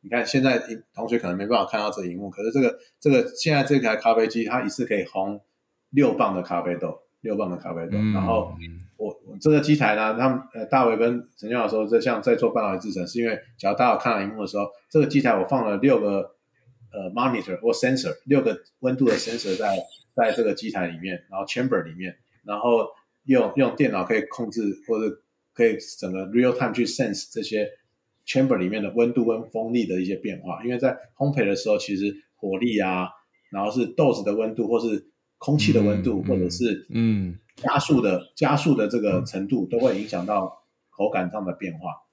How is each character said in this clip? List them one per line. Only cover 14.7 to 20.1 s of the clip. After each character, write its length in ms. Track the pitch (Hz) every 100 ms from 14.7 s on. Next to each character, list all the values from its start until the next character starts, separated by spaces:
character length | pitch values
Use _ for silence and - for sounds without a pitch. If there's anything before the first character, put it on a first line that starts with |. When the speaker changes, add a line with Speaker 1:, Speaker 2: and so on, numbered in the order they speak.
| - _
Speaker 1:
这 80 | 160
个 80 | 143
机 140 | 143
台 180 | 131 107
我 60 |
放 200 | 95 135
了 120 | 110 101
六 240 | 135 120
个， 340 | 104 98 - _ _ _ _ _ -
呃， 180 | 107 95
monitor 480 | 107 127 117 95 90
或 100 | 113
sensor， 420 | 117 127 131 - -
六 160 | - 139
个 160 | 117 98 _ _
温 160 | 127 131
度 80 |
的 80 | 127
sensor 440 | 107 - 113 101 95
在， 200 | 104 98 - - _